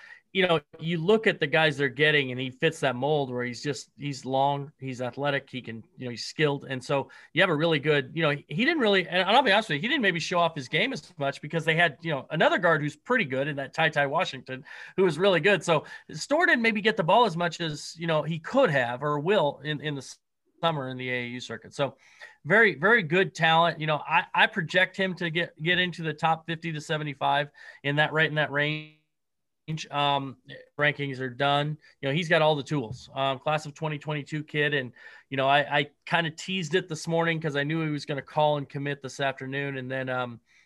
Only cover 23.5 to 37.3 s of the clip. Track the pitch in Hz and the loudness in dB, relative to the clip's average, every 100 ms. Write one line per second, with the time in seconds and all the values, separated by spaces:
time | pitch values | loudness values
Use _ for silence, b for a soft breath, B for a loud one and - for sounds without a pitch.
23.5 | 160 170 151 156 147 143 165 - - 220 | 4 4 0 -2 -2 0 0 0 2 2
24.5 | 202 156 185 180 - 190 170 175 165 165 | 2 -2 0 0 0 -4 -2 -4 -2 -4
25.5 | - 156 180 180 170 160 151 160 160 - | -4 0 0 0 -2 -6 -2 0 0 -4
26.5 | 165 170 151 151 156 147 131 143 143 147 | -8 -6 -8 -4 -4 -4 -4 0 0 -2
27.5 | B B B 139 147 151 151 156 151 139 | B B B -2 2 2 2 2 2 -2
28.5 | 139 147 151 156 156 _ _ _ _ _ | 0 -2 -4 -10 _ _ _ _ _ _
29.5 | _ - 156 - 143 143 139 135 123 139 | _ -10 -10 -6 0 2 2 -2 -10 -20
30.5 | 135 - - 147 139 143 127 131 123 143 | -20 -14 0 0 0 -4 -6 -6 0 2
31.5 | 143 147 151 b b 139 147 165 170 156 | 2 0 -6 b b -2 -2 2 4 4
32.5 | 151 131 151 110 123 - 135 135 131 - | 2 0 -4 -4 -10 -12 -4 -2 -2 -2
33.5 | 151 151 - 156 147 151 151 143 156 151 | -2 -4 -8 -8 -6 -6 -8 -6 -8 -6
34.5 | 151 147 147 123 B B B _ 135 135 | -2 0 0 -4 B B B _ -2 4
35.5 | 143 143 147 147 _ - 170 165 160 - | 4 4 0 -2 _ -2 0 0 -6 -8
36.5 | 190 156 180 185 156 - 165 165 | -6 -2 -2 -2 -8 -2 0 0